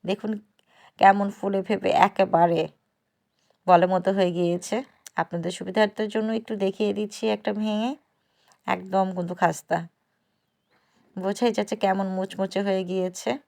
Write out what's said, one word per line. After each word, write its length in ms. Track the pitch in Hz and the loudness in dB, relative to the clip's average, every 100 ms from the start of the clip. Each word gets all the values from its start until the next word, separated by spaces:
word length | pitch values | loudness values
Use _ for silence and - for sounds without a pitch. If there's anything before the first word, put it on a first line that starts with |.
দেখুন 260 | 175 202 214 214 _ _ _ _ - - | -6 -6 -4 -8 _ _ _ _ -20 4
কেমন 280 | 196 202 202 - | 6 6 0 -4
ফুলে 240 | 196 196 185 | -2 -2 -2
ফেপে 240 | 196 190 - 190 | -2 0 4 4
একেবারে 520 | - 190 170 170 165 165 _ _ _ _ _ _ _ _ _ - | 2 2 4 4 2 -2 _ _ _ _ _ _ _ _ _ 4
বলের 220 | 175 180 | 6 6
মতো 140 | 185 - 196 | 2 0 2
হয়ে 140 | 180 175 | 0 2
গিয়েছে। 380 | 175 175 - 226 277 _ - - | 0 0 -2 -6 -6 _ -10 -6
আপনাদের 280 | 170 170 170 180 | -4 -4 -6 -6
সুবিধার্থের 500 | 185 202 208 - 220 | -4 2 2 0 -4
জন্য 140 | 220 220 226 | -2 -2 -4
একটু 120 | 226 208 | -4 -2
দেখিয়ে 260 | 190 190 208 202 | -2 0 -2 -2
দিচ্ছি 240 | 208 - 220 208 | -6 -4 -2 0
একটা 140 | 214 208 | -2 -2
ভেঙে, 320 | 214 214 233 302 _ _ _ _ _ _ - | -2 -2 -2 -6 _ _ _ _ _ _ -6
একদম 400 | 185 185 190 190 180 | -6 -2 0 0 -2
কিন্তু 180 | 175 180 | -6 0
খাস্তা, 380 | 175 156 - 165 170 _ _ _ _ _ _ _ _ _ _ _ _ - | 0 0 -4 -4 -4 _ _ _ _ _ _ _ _ _ _ _ _ -8
বোঝাই 360 | 190 202 240 208 | -6 0 0 0
যাচ্ছে 200 | 208 214 | -4 0
কেমন 220 | 196 190 190 185 | 0 0 -2 -4
মুচমুচে 440 | 190 - 196 190 202 | -6 -4 -4 -2 0
হয়ে 160 | 190 180 | -2 -2
গিয়েছে। 400 | 185 185 185 - 269 | -2 -2 -4 -6 -6